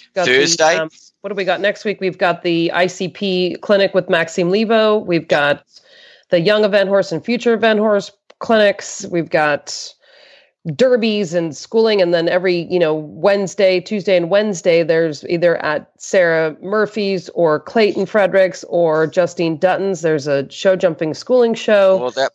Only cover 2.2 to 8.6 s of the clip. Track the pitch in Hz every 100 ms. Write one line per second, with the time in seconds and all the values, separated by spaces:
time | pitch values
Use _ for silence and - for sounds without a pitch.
2.2 | 180 170 180 165 165 170 180 - 180 -
3.2 | 202 180 180 - - 196 190 190 180 175
4.2 | 165 - 175 202 220 226 214 214 180 170
5.2 | 160 156 143 143 _ - _ - - -
6.2 | - 175 170 214 214 202 196 196 185 160
7.2 | 233 240 240 226 226 214 214 202 - _
8.2 | _ - - 220